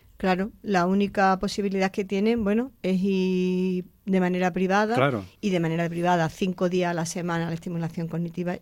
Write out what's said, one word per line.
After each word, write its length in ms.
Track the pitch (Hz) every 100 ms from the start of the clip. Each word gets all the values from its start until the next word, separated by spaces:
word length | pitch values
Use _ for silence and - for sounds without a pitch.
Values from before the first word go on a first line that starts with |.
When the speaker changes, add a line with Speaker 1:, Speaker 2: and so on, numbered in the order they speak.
| _ -
Speaker 1:
Claro, 320 | 190 180 202 -
la 240 | 220 190 175
única 520 | 196 202 202 190 190
posibilidad 520 | 202 - 202 190 190
que 140 | 208
tienen, 380 | 196 196 214 233
bueno, 300 | 196 214 262 -
es 160 | 185 185
ir 800 | 196 190 185 185 185 185 185 180 180 _ -
de 140 | 185
manera 300 | 180 180 185
privada. 420 | 175 185 196 214
Speaker 2:
Claro. 300 | 240 143 120 90 -
Speaker 1:
Y 80 | 208
de 100 | 180
manera 280 | 165 165 170
privada, 380 | 170 175 180 160
cinco 400 | - 190 180 180
días 200 | 180 175
a 40 |
la 100 | 170
semana, 440 | 165 185 175 170 165
la 60 |
estimulación 540 | 165 180 170 165 165 165
cognitiva, 500 | 165 170 165 175 180